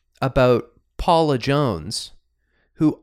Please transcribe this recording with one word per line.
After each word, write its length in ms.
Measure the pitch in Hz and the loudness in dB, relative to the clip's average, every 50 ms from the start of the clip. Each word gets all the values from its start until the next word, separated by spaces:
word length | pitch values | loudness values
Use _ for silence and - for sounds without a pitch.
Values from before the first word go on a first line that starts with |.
| _ _ _ - | _ _ _ -6
about 460 | 127 131 - 131 127 127 120 - - _ _ _ _ _ _ - | -6 -2 0 2 4 4 2 2 0 _ _ _ _ _ _ -6
Paula 400 | - 185 170 165 160 151 135 117 | 0 0 2 2 2 0 0 -2
Jones, 720 | - 139 139 147 143 120 95 82 80 104 - - - - - _ _ _ _ _ _ _ _ _ _ _ _ | -2 -2 -2 0 0 -2 -4 -6 -8 -10 -12 -12 -12 -14 -20 _ _ _ _ _ _ _ _ _ _ _ _
who 240 | - 160 151 - - | 0 0 0 0 2